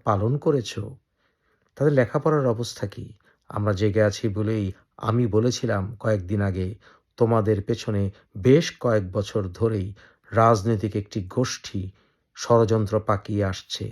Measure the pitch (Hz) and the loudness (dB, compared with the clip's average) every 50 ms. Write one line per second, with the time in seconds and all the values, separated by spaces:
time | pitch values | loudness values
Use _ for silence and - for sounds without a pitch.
0 | - 131 104 95 104 113 135 143 - 165 147 135 110 - - - 104 107 - - | -2 -2 0 0 0 0 -2 0 0 0 0 0 0 -4 -8 -10 -10 -10 -12 -16
1 | _ _ _ _ _ _ _ _ _ _ _ _ _ _ _ - 135 151 147 131 | _ _ _ _ _ _ _ _ _ _ _ _ _ _ _ 0 2 2 4 4
2 | 120 - - 151 143 165 156 151 135 123 113 107 117 - - - - 101 - - | 2 2 0 0 0 2 2 2 2 0 0 -2 -4 -8 -6 -8 -8 -8 -8 -10
3 | 104 - - _ _ _ _ _ _ - - - 101 107 101 90 107 107 101 110 | -14 -16 -16 _ _ _ _ _ _ -10 -6 -2 0 0 0 2 2 2 4 4
4 | 107 104 104 - - 110 95 107 104 107 110 107 101 92 - _ _ _ _ - | 2 2 2 -2 -4 -4 -2 -2 -2 -2 -2 -2 -2 -4 -6 _ _ _ _ -8
5 | - - 107 123 123 107 95 107 117 123 117 - - 113 107 101 92 101 123 - | -4 0 0 2 2 2 2 2 2 2 0 0 -2 -2 -2 -2 -2 -4 -8 -6
6 | - 113 107 98 90 87 107 101 101 98 90 95 90 92 113 - _ - _ _ | -2 0 0 0 -2 -2 -2 0 0 0 -2 -2 -4 -6 -6 -10 _ -20 _ _
7 | _ _ _ - 120 110 117 113 101 107 110 98 95 - 120 104 - 120 107 101 | _ _ _ 0 2 4 4 2 4 2 2 0 0 -4 -4 -4 -2 -4 -2 0
8 | 101 95 - - _ _ - 104 92 123 131 165 170 - - - - 120 113 107 | -2 -2 -4 -8 _ _ -10 0 4 6 6 6 6 2 -6 -4 -2 0 0 0
9 | 95 90 90 107 101 - - 113 95 92 87 - 113 113 110 101 92 107 101 - | 0 -2 -4 -4 -4 -2 -4 -4 -4 -4 -4 -2 0 0 0 -2 -4 -6 -10 -14
10 | - - _ _ _ - - 117 113 113 117 104 95 117 113 101 107 104 - 104 | -20 -20 _ _ _ -4 2 4 6 6 4 4 2 0 -2 0 -2 -4 -4 -4
11 | 101 - - 107 95 92 - 127 127 - - - - - - 101 92 95 - _ | -6 -6 -8 -8 -8 -6 -2 -2 -2 -2 -4 -10 -12 -10 -8 -8 -8 -8 -12 _
12 | _ _ _ _ _ _ _ - - - 120 113 113 104 113 110 107 95 110 107 | _ _ _ _ _ _ _ -10 0 2 4 4 4 4 2 0 0 0 -2 -2
13 | 104 - 107 98 - - 101 101 101 95 92 - - - - - 104 104 | -2 -2 -4 -4 -4 -4 -2 -2 -2 -2 -4 -6 -10 -12 -10 -10 -8 -10